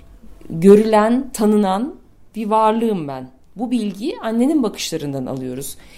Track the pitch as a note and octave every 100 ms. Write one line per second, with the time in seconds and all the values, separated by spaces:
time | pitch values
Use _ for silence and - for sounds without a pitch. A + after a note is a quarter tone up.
0 | - - - - - E3 F#3+ G#3 A3 G#3+
1 | G#3+ B3 C4+ - G#3+ G#3+ G3+ F#3+ C4+ F#4+
2 | - - - G#3+ A3 A3 A3 A3+ A3+ G3
3 | C#3+ C3 B2+ - - F3+ A#3 B3 G#3 F#3+
4 | C4 B4 A3+ A3+ C4 D#4 A3 - - D#3+
5 | C#3+ C#3 C3+ C3 B2+ B2+ C#3 - -